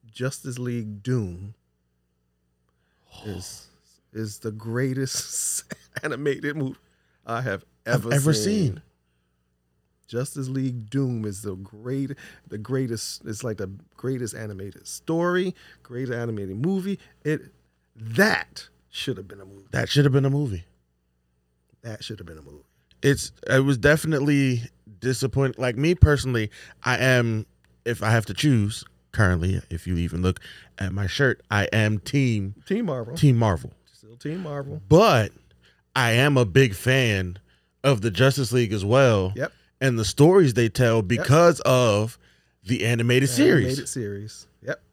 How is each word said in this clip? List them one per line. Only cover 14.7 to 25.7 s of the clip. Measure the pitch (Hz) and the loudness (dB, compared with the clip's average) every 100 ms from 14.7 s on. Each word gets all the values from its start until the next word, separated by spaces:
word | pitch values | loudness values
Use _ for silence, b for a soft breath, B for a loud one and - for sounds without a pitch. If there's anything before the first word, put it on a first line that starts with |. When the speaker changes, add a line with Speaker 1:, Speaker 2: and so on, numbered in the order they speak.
| - - | -16 -18
Speaker 1:
story, | - - 165 175 180 185 180 b b | -16 -4 -2 0 0 -2 -6 b b
greatest | _ 123 131 | _ -10 -6
animated | 117 117 110 98 95 | -6 -6 -6 -8 -4
movie. | 151 190 185 196 b b | -2 -2 -4 -8 b b
It, | 147 151 - _ _ _ _ | -6 -6 -8 _ _ _ _
that | - 113 113 202 - - - - _ _ | -16 -6 2 2 2 -4 -18 -20 _ _
should | - - 107 | -10 -8 -8
have | 95 | -10
been | 98 | -18
a | |
movie. | 95 98 - | -20 -20 -6
Speaker 2:
That | - 113 | -4 0
should | 143 139 | 2 4
have | |
been | 135 | 4
a | 139 | 2
movie. | 143 143 92 - _ _ _ _ _ _ _ _ _ _ _ | 0 -4 -6 -10 _ _ _ _ _ _ _ _ _ _ _
Speaker 1:
That | 117 107 | -14 -14
should | - 107 | -12 -14
have | 87 | -14
been | 80 | -18
a | |
movie. | 69 73 _ _ _ _ | -20 -20 _ _ _ _
Speaker 2:
It's, | 139 139 - - - | 2 2 -2 -12 0
it | 131 | 2
was | 135 131 | 4 2
definitely | 139 156 156 151 143 143 135 120 117 _ - 101 | 4 2 2 0 2 2 2 0 -4 _ -20 -8
disappointing. | 123 127 131 135 135 - | -4 -2 -2 0 0 0
Like, | 127 | -4